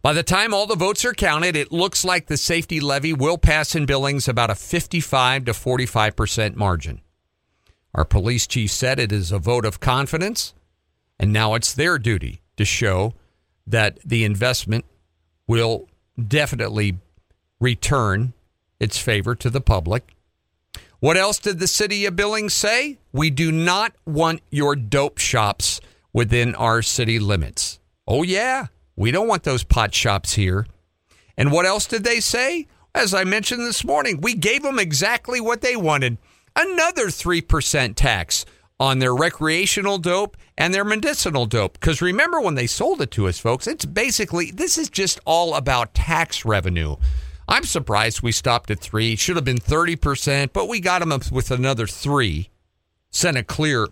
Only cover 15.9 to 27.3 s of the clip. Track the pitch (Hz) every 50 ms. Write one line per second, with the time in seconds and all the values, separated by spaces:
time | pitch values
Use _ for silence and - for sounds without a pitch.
15.9 | _ _ _ _ _ - 117 104 120 151 147 - - 117 - 107 107 107 104 101
16.9 | 92 95 - _ _ _ _ _ _ _ _ _ _ _ 120 127 120 - - -
17.9 | 147 139 117 104 95 - 117 127 120 _ _ _ _ _ _ _ _ _ 107 110
18.9 | - - - - 113 104 92 104 120 - - 123 117 139 131 - 113 95 80 85
19.9 | 101 123 - _ _ _ _ _ _ _ _ _ _ _ _ _ _ - - _
20.9 | _ _ - 143 165 185 190 208 208 - - 208 196 160 180 - - - 214 208
21.9 | 208 202 202 202 180 170 202 208 214 220 214 202 - - - 208 220 240 277 302
22.9 | 277 _ _ _ - 127 151 160 139 127 170 165 156 160 165 175 180 196 214 226
23.9 | - _ _ - 151 147 165 165 160 151 _ _ - 139 143 143 143 143 117 104
24.9 | - 139 139 147 - - - - - 120 107 101 101 _ - - - - - -
25.9 | _ _ _ _ _ - 120 104 120 120 120 123 - - 117 113 113 117 113 -
26.9 | - - 123 110 113 113 104 101